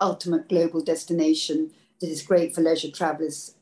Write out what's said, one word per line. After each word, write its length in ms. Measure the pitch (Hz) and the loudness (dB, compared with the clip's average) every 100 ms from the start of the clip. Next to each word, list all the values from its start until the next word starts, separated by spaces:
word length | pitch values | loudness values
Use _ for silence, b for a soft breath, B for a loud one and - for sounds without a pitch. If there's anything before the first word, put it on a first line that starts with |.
ultimate 480 | 202 - 175 160 - | -2 -2 0 -2 2
global 320 | 180 165 165 | 2 2 0
destination 920 | 156 160 - 170 156 156 - 156 156 b b b | -2 -2 -2 0 2 2 0 -2 -4 b b b
that 80 | 165 | -8
is 140 | 151 | -6
great 320 | - 180 165 | 2 2 2
for 80 | 170 | 2
leisure 280 | 160 160 147 | 2 2 -2
travellers 640 | - 160 151 156 147 - - | -4 -4 -2 -6 -8 -14 -16